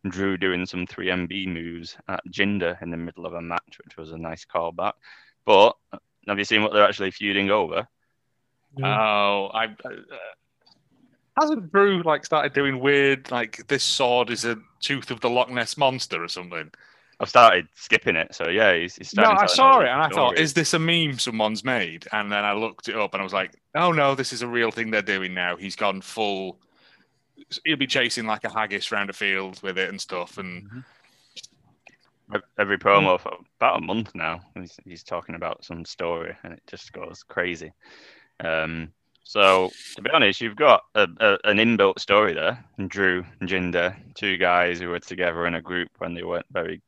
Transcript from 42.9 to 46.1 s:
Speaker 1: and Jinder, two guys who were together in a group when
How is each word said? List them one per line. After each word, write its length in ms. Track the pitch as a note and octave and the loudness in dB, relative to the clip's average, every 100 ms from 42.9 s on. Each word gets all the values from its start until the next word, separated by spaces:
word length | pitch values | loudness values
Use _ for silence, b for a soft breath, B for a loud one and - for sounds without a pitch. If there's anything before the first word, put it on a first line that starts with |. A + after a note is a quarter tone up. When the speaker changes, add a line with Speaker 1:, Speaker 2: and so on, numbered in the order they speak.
| G2+ F#2+ F2+ F2 - | 0 0 0 -6 -10
Speaker 1:
and 80 | F2+ | -4
Jinder, 460 | F#2+ F2+ F2 F2 F#2+ - | -2 -2 0 -2 -4 -20
two 220 | - G#2 F2+ | -8 -6 0
guys 420 | F2+ F2 F2+ F2 | 2 4 2 -2
who 100 | F2 | -6
were 100 | F2 | -8
together 480 | - F2+ F2 E2 F2 | -10 -4 -4 -2 -4
in 80 | E2+ | -4
a 60 | |
group 280 | E2 F2+ F2 _ | -6 -6 -6 _
when 140 | F2 | -10